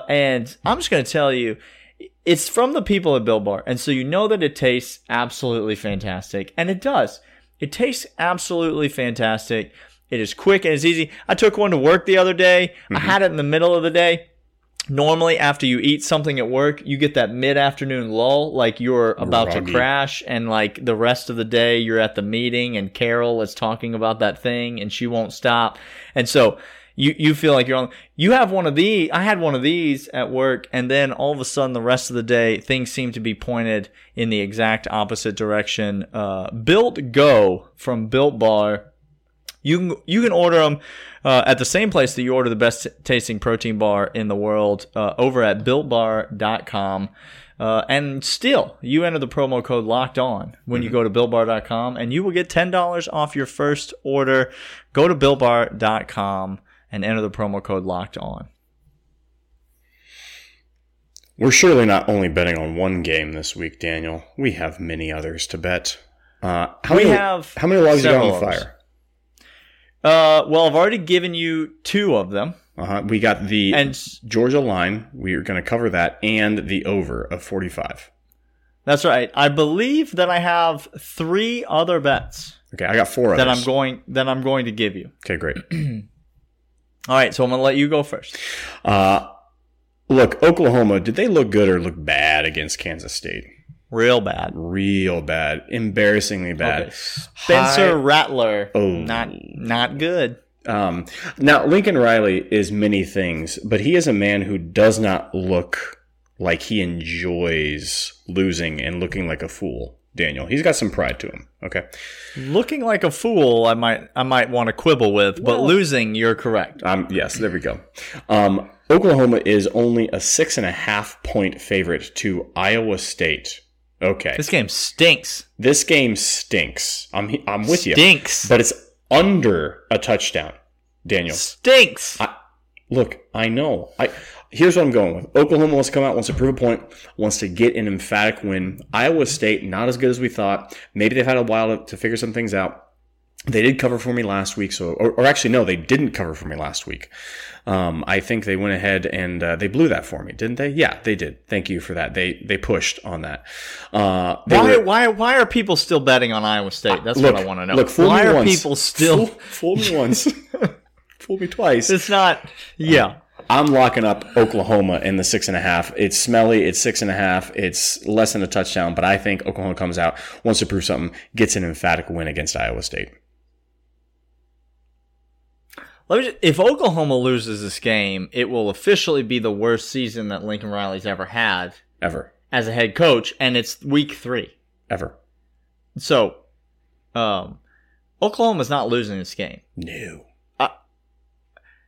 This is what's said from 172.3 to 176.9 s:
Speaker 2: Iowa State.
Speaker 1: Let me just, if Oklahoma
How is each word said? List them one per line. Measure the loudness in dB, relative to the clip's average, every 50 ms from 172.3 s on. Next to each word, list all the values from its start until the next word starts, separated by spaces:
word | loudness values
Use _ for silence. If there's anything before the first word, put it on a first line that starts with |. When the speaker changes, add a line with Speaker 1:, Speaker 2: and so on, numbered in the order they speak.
| -6 -6 -6 -6 -4
Speaker 2:
Iowa | -4 -4 -4 -6 -6 -8
State. | -8 -8 -10 -10 -12 _ _ _ _ _ _ _ _ _ _ _ _ _ _ _ _ _ _ _ _ _ _ _ _ _ _ _ _ _ _ _ _ _ _ _ _ _ _ _ _ _ _ _ _ _ _ _ _ _ _ _ _ -20 -20 -20 -20 _ _ _ 0
Speaker 1:
Let | 0 0
me | 0
just, | -2 -4 0
if | 2 2 4 6
Oklahoma | 4 4 4 4 2 0